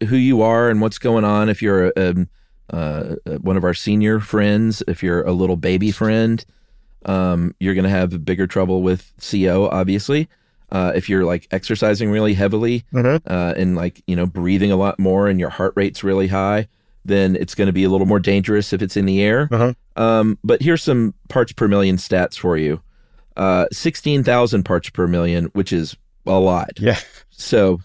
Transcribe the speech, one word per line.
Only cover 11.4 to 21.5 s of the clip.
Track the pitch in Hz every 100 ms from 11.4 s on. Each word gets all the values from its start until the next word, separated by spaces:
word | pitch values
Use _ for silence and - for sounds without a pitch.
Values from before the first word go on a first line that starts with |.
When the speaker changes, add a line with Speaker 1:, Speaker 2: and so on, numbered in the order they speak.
| -
Speaker 1:
exercising | 95 - 107 107 101 107
really | 107 107
heavily, | 98 98 107 117 120 -
Speaker 2:
Mm-hmm. | 127 123 160 -
Speaker 1:
uh, | 90 87 -
and, | 92 90
like, | 90 - -
you | 87
know, | 90
breathing | 90 87 95 101
a | 95
lot | 98 -
more | 95 95 101
and | 95
your | 85
heart | - 95 -
rate's | 98 -
really | 98 95 95
high, | 98 95 104 107 _ _ _
then | - 98 95 92
it's | 90
gonna | - 98
be | 90
a | 95
little | 95 95
more | 104
dangerous | 90 98 95 104 101
if | 98
it's | 98 101
in | 95
the | 95
air. | 104 120 147
Speaker 2:
Uh-huh. | 117 120 123 _ -
Speaker 1:
Um, | 113 113 110 104
but | 107 117
here's | 147 165
some | - 123 113 - -
parts | 131 120